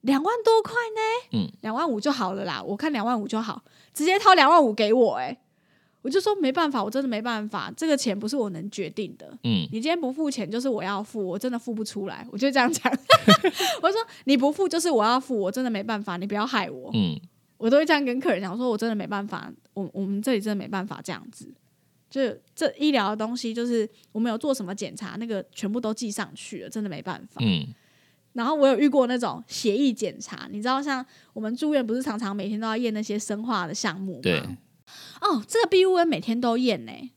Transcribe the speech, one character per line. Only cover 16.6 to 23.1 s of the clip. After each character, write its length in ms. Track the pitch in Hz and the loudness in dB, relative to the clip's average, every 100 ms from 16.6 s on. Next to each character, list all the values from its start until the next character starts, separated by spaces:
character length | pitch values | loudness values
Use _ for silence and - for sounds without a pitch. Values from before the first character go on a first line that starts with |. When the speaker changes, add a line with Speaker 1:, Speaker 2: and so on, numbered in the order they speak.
| 175 | -4
Speaker 1:
我。” 200 | 135 127 | -8 -4
Speaker 2:
嗯。 240 | 113 90 76 - _ _ _ | 0 0 -2 -12 _ _ _
Speaker 1:
我 120 | 226 | 4
都 80 | 277 | 4
会 80 | 311 | 6
这 60 | |
样 120 | 302 | 2
跟 160 | 269 247 | 2 0
客 100 | 294 | 0
人 100 | 185 | 0
讲， 120 | 185 | -2
我 40 | 208 | -2
说 120 | 254 | -2
“我 60 | 214 | 0
真 120 | 233 | -2
的 60 | |
没 120 | 214 165 | -4 -4
办 200 | 202 202 | -6 -6
法， 240 | 185 - - _ | -8 -10 -16 _
我， 140 | - 190 | -10 -8
我 80 | - | -6
们 180 | 196 202 | -4 -2
这 140 | 220 | -2
里 60 | 226 | -2
真 100 | 214 | -2
的 40 | |
没 140 | 202 - | -6 -6
办 180 | 196 196 | -8 -8
法 140 | - | -10
这 80 | - | -10
样 160 | 143 - | -12 -14
子。” 200 | - - - _ _ _ _ _ | -20 -20 -20 _ _ _ _ _
就 140 | 269 247 - _ | -2 -2 -4 _
这 180 | - 311 - | -2 -2 2
医 160 | 302 | 2
疗 180 | 269 202 | 4 2